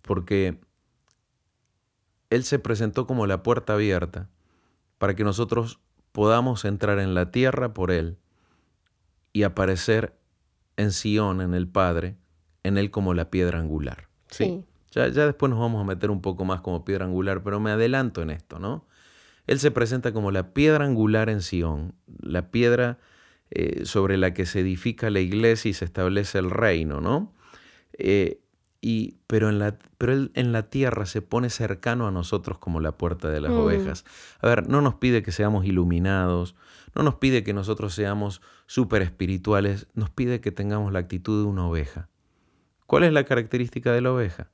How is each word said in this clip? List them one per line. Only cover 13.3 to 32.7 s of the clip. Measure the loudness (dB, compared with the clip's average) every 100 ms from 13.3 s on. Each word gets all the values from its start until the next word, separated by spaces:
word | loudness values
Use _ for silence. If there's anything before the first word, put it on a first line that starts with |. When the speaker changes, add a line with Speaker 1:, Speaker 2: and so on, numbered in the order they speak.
| 0 0 -2
Speaker 1:
angular. | -4 -4 -6 -10 -20 _ _
¿Sí? | -4
Speaker 2:
Sí. | -4 -4 -12 _ _
Speaker 1:
Ya, | -2 0
ya | 2 0
después | 2 0
nos | 0
vamos | 0 -2
a |
meter | -4 -2 -2
un | -2
poco | -4 -4
más | -4 -2
como | -4 -6
piedra | -4 -4
angular, | -2 -2 -2 -2
pero | -4 -4
me | -2
adelanto | 0 2 0 -2 -4
en | -6
esto, | -8 _ -10
¿no? | -8 -10 _ _ _ _ -20 _
Él | -2 2
se | 2
presenta | 2 0 0 -2
como | -2 0
la | -2 -2
piedra | 2 4 4
angular | 2 2 4 4 2
en | -2
Sión, | -2 -2 -2 -4 -6 -12 -20 -14
la | -4 -4 -2
piedra, | 2 4 4 0 -4 _ _ _ _ _
eh, | -4 -2 -4
sobre | -2 0 2 2
la | 2
que | 0 -4
se | 0
edifica | -2 -2 -4 -2 0
la | 0
iglesia | 0 4 4 4 0
y |
se | -4
establece | -6 -2 0 0 0 -2
el | -2
reino, | 2 2 2 0 -2
¿no? | -2 -2 -4 _ -20 -20 -20 _ _
Eh, | -4 0 2 0 -4 _ _ _ _
y, | -2 -2 -4 -10 -2
pero | 2 2
en | 2
la, | -2 -6 -20 _
pero | 0
él | 0 0
en | -2 0
la | 0 -2
tierra | -2 0 0
se | -4 -6
pone | -2 -2 -2
cercano | -2 -4 -2 -2 -2 -2
a |
nosotros | -2 -2 -4 -4 -8
como | -6